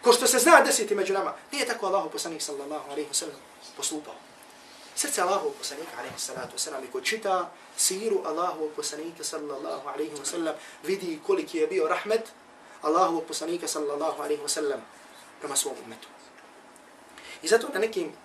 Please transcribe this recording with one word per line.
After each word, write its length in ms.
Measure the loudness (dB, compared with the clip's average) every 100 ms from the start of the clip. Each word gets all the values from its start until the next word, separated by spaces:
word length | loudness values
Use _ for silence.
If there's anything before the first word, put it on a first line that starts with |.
ko 100 | 8
što 140 | 8 8
se 120 | 6
zna 220 | 10 10
desiti 340 | 10 2 2
među 180 | 0 2
nama? 220 | 0 0 -6 -8
Nije 140 | -4 -2
tako 200 | 0 0
Allahov 240 | 0 0
poslanik, 320 | -6 -6 -6
sallallahu 480 | -6 -6 -6 -8 -6
alejhi 180 | -6 -4
ve 60 |
sellem, 220 | -4 -4 -12 -20 -20 -20 -8
postupao. 380 | -6 -6 -8 -16 -18 -20 -20 -20 -20 -20 -14
Srce 280 | -4 -2 0
Allahovog 320 | 2 2 0 -4
poslanika, 320 | -10 -8 -10 -10
alejhi 200 | -12 -8
salatu 340 | -8 -8 -10
vesselam, 320 | -6 -6 -6
i 80 | -6
ko 80 | -4
čita 500 | -2 -2 0 0 0 -10 -18 0
siru 460 | 0 2 0 0
Allahovog 460 | 0 -2 -2 -2 -6 -4
poslanika, 480 | -6 -6 -10 -8
sallallahu 640 | -8 -6 -8 -8 -6 -6 -6
alejhi 260 | -6 -6 -4
ve 40 |
sellem, 300 | -6 -2 -4 -4 -10 -10
vidi 380 | -4 -2 -2 -6 0
koliki 320 | 0 2 0
je 80 | 2
bio 220 | 2 2
rahmet 400 | 0 2 0 0 -16 -20 -20 -20 -6
Allahovog 420 | 2 4 4 2
poslanika, 440 | -2 -6 -4 -4 -2
sallallahu 540 | -2 -2 0 -2 -2
alaihi 200 | -2 -2
wa 60 | 0
sallam, 320 | -2 0 -2 -6 -20 -20 -20 -20 -12
prema 160 | -4 -2
svom 180 | -2 -6
ummetu. 240 | -12 -16 -18 -20 -20 -20 -20 -20 -20 -20 -20 -20 -20 -20 -16 -8
I 60 | 4
zato 200 | 4 4
na 60 | 0
nekim 340 | 0 0 -4 -8